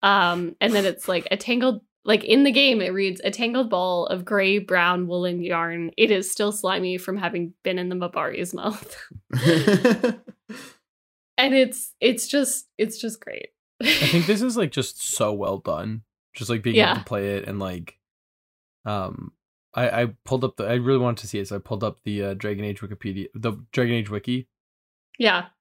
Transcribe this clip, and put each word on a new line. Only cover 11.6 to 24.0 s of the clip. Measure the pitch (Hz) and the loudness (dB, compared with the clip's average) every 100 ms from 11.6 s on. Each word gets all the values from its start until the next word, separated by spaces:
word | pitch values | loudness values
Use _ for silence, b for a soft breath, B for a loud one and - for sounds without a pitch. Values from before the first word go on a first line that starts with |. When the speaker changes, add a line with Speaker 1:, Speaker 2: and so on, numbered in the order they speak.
| 254 262 - - | 4 0 -12 0
Speaker 1:
it's | 233 226 - | 0 0 0
just, | 285 262 - - _ | 0 0 -2 -8 _
it's | 220 - | -4 -2
just | 226 220 | -8 -10
great. | - - - _ _ | -14 -14 -16 _ _
<laughs> | _ | _
Speaker 3:
I | 254 | 0
think | 311 - 170 170 | 2 4 4 4
this | 208 | 2
is, | 254 233 | 2 0
like, | 175 | 0
just | - 123 - - - | 0 -4 -4 -6 0
so | 110 | 0
well | 104 98 98 | 0 -2 -2
done. | - 78 101 110 - _ _ - | -2 -4 -4 -8 -12 _ _ -12
Just, | 107 | -4
like, | 117 | -2
being | 107 113 | 2 4
able | 104 | 4
Speaker 1:
Yeah. | |
Speaker 3:
to | - - | 2 -4
play | 104 101 101 | -4 -2 -4
it | - | -4
and, | 101 | -6
like, | 95 90 85 _ _ _ _ _ _ _ _ _ - | -6 -8 -12 _ _ _ _ _ _ _ _ _ -6
um, | 104 92 - - _ _ _ _ | -4 -4 -8 -14 _ _ _ _
I, | - 123 113 | -2 0 2
I | 120 - - | -2 -2 -2
pulled | 131 | 0
up | 123 - | 0 -4
the, | 104 | -2
I | 123 | 0
really | 120 135 | 2 2
wanted | 123 113 | 2 -2
to | 101 | -6
see | 104 | -6
it, | 98 | -6
so | 101 | -8
I | |
pulled | - 110 | -6 -4
up | 107 - | -4 -4
the, | - 104 | -6 -4
uh, | 101 95 | -4 -4
Dragon | 104 101 104 | -6 -4 -6
Age | 101 | -6
Wikipedia, | 98 104 107 95 98 | -10 -10 -8 -8 -8
the | - 113 101 - | -6 -6 -6 -6
Dragon | - 120 | -2 0
Age | 120 | 0